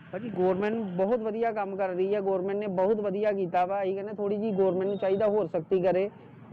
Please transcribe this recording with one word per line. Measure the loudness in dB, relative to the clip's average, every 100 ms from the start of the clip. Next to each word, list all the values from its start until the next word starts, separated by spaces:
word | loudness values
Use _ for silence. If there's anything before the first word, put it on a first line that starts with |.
| -14
ਭਾਜੀ, | -10 -6
ਗੌਰਮੈਂਟ | 0 2 2 0 -2
ਬਹੁਤ | -2 -2 0 0
ਵਧੀਆ | -2 -2 -2
ਕੰਮ | -2 -4 -2
ਕਰ | -2
ਰਹੀ | 0 0 0
ਹੈ, |
ਗੌਰਮੈਂਟ | 0 0 0 -2
ਨੇ | -2
ਬਹੁਤ | 0 2 2
ਵਧੀਆ | 0 0 0
ਕੀਤਾ | 0 0 0 0
ਵਾ। | 0
ਅਸੀਂ | -2 -2
ਕਹਿੰਦੇ, | -6
ਥੋੜ੍ਹੀ | -4 -2 -2
ਜਿਹੀ | 0
ਗੌਰਮੈਂਟ | 2 4 4 0
ਨੂੰ | 0
ਚਾਹੀਦਾ | 0 2 4
ਹੋਰ | 2 0
ਸਖਤੀ | -2 0 2
ਕਰੇ, | 4 2 0 -4 -18 -20 -2